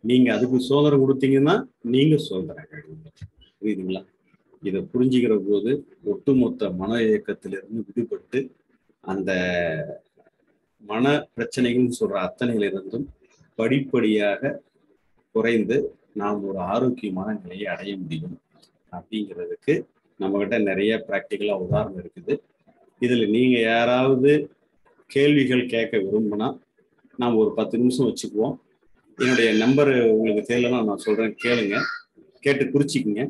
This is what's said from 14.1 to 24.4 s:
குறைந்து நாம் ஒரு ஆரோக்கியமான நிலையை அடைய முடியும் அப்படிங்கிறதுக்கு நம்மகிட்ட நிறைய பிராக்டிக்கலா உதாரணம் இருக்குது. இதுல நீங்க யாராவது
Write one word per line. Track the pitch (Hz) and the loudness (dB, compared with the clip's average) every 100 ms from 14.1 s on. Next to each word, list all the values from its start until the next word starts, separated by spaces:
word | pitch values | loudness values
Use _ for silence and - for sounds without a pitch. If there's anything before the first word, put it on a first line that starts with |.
| 107 101 98 - - _ _ _ _ _ _ _ 110 | 2 2 0 -4 -6 _ _ _ _ _ _ _ -2
குறைந்து | 110 117 95 131 - - _ | 2 2 2 0 -2 -10 _
நாம் | 107 101 104 | -6 -4 -4
ஒரு | 98 95 | -4 -6
ஆரோக்கியமான | 90 107 127 - 104 92 101 107 | -2 0 0 -2 -6 -6 -6 -8
நிலையை | 90 92 101 | -10 -10 -8
அடைய | 85 98 98 | -8 -8 -10
முடியும் | 85 80 80 - _ _ _ _ _ | -8 -8 -10 -14 _ _ _ _ _
அப்படிங்கிறதுக்கு | 87 85 110 101 87 87 87 - 175 - _ _ _ | -18 -10 -8 -8 -10 -12 -8 -2 -2 -2 _ _ _
நம்மகிட்ட | 98 101 101 117 | -4 -2 -2 0
நிறைய | 101 95 101 110 - | 0 0 0 0 -2
பிராக்டிக்கலா | 98 - 101 104 98 | -6 -6 -6 -4 -4
உதாரணம் | 90 104 107 95 | -2 -2 -2 -8
இருக்குது. | 85 - 90 - _ _ _ _ _ _ | -16 -14 -6 -6 _ _ _ _ _ _
இதுல | 123 123 104 | 0 2 2
நீங்க | 110 127 123 | 2 4 4
யாராவது | 113 117 120 123 131 131 135 147 | 2 2 2 2 2 4 4 4